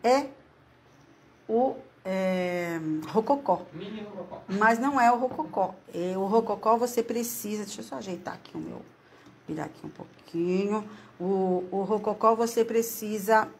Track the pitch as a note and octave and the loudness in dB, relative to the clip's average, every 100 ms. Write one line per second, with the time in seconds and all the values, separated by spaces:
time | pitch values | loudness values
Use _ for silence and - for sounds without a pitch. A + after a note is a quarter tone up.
0 | A#3 C4+ D4 - _ _ _ _ _ _ | 4 4 2 -10 _ _ _ _ _ _
1 | _ _ _ _ - A3+ C4 - - _ | _ _ _ _ -2 2 2 -2 -12 _
2 | F#3+ F#3+ F#3 F#3 F3+ F3 E3+ E3 D#3 D#3 | -6 -2 0 0 0 -2 -2 -4 -2 -4
3 | - A3 A3+ C#4 - F3 - D#3+ G3 G#3+ | 0 0 2 2 2 -2 -2 -12 -12 -10
4 | G#3 F#3+ - - - G3 A3 A#3 C4+ C#4 | -12 -12 -12 -12 -6 2 4 4 2 4
5 | A#3+ A#3+ B3+ - D#4 G#3 F#3 - - E3+ | 6 4 0 -4 -4 -2 -2 -4 -10 -6
6 | F3+ F#3+ G3 A3+ G#3+ G3+ A3 A#3 A#3+ A#3+ | -4 -2 2 2 2 0 2 2 2 -2
7 | A3+ A#3 A#3 - G#3 G#3+ G3+ - - B3 | -2 -2 -4 -6 -6 -6 -8 -12 -12 -10
8 | G3 F3 - - - D#3+ - - - _ | -8 -8 -10 -12 -12 -10 -10 -12 -16 _
9 | _ - - - - D#3 - - D3+ - | _ -20 -20 -18 -10 -8 -8 -10 -16 -16
10 | - - - E3+ F3 F#3 G3+ G#3+ G#3 - | -18 -20 -8 -2 0 2 2 -2 -6 -16
11 | - - F3+ F#3+ F#3 F3+ - G3 F#3+ G#3 | -18 -6 -2 0 2 0 -2 -4 0 0
12 | G#3+ G#3 A3 A3+ A#3 A#3 A3+ A3+ A3+ - | -2 2 4 4 2 2 2 2 0 -4
13 | G#3+ G#3+ G3 A3 A3 | -6 -2 4 4 4